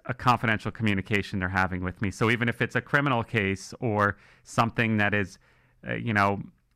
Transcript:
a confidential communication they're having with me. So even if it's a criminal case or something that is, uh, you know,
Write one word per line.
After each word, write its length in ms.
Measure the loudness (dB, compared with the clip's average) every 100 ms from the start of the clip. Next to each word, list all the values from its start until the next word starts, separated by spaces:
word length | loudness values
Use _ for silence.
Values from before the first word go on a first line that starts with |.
| -8
a 80 |
confidential 580 | -2 2 2 2 0 -2
communication 680 | -2 0 0 0 -2 -2 -4
they're 80 | -2
having 360 | 0 0 -2
with 180 | -6 -4
me. 100 | -6
So 180 | 0 0
even 200 | 2 -2
if 120 | -2
it's 140 | -2 -4
a 60 |
criminal 420 | -2 0 2 0
case 500 | 0 0 0 -2 -8 -6
or 380 | -2 2 2 0 -10 -20
something 540 | -4 0 0 0 0 2
that 160 | 2
is, 260 | 2 -2 -8 _ _ _ _ -8
uh, 60 |
you 200 | -6 -2
know, 280 | 2 2 0 -6 _ _